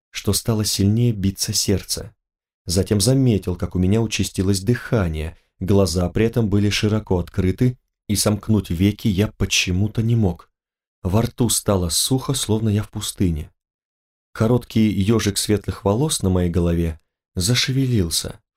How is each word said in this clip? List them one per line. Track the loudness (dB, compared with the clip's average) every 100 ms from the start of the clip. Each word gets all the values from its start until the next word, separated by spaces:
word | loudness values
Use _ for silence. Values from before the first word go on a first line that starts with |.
| _
что | -6 -2
стало | -2 0 0
сильнее | 0 2 2 4 2
биться | 2 -2 -2 -4
сердце. | -2 0 0 -2 -8 -10 -18 _ _ _ _ -4
Затем | -2 2 2
заметил, | 2 4 4 2 0 -4
как | -4
у | 0
меня | 2 2
участилось | 0 -2 -4 -2 0 0
дыхание, | 0 -2 0 0 0 -4 -8 -10 _ -6
глаза | 2 2 4 2 0
при | 0 0
этом | 0 0
были | 2 0
широко | 0 0 0 0 -2
открыты, | -2 -2 -2 0 0 -2 _ _ -4
и |
сомкнуть | -2 0 0 0 0 0
веки | 0 2 2 0
я | 0 0
почему-то | -2 -2 0 0 0 0 0
не | 0
мог. | 2 2 -2 -12 _ _ _ _ _
Во | -2 0
рту | 0 0 -2
стало | 0 0 0 0
сухо, | -2 -2 -2 -2
словно | -4 -2 0 0
я | 0
в | -2
пустыне. | -8 -8 -2 0 -2 -8 _ _ _ _ _ _ _ _
Короткий | -2 2 2 0 0 2
ежик | 2 2 2 0 -2
светлых | 0 -2 -2 -4
волос | 0 0 0 -2
на | 0
моей | 0 0
голове | 0 0 0 -2 -6 _ _ _
зашевелился. | -4 0 0 0 -2 0 0 0 -2 -6 -12 _